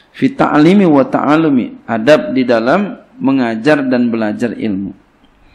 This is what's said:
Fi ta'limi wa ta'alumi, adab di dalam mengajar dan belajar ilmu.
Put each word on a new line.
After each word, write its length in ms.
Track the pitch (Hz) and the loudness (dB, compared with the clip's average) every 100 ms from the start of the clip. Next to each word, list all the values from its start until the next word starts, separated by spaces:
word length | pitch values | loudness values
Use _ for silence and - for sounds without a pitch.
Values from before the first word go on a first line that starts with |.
| _ - | _ -4
Fi 160 | 135 | -4
ta'limi 480 | - 156 147 156 202 180 | -2 0 2 4 4 4
wa 160 | 143 131 | 2 2
ta'alumi, 800 | 143 131 151 160 131 101 - - | -2 0 0 2 0 -2 -8 -8
adab 480 | 113 117 151 - | -2 2 2 2
di 80 | 127 | -2
dalam 640 | 123 117 117 175 196 - _ - | 0 0 0 0 -2 -8 _ -6
mengajar 640 | 131 135 120 110 131 151 135 | -2 0 -2 -2 0 0 0
dan 240 | 123 120 | 0 0
belajar 480 | 113 110 107 120 - | -2 -4 -4 -6 -4
ilmu. 400 | 110 95 98 - _ _ _ _ _ | -6 -6 -8 -12 _ _ _ _ _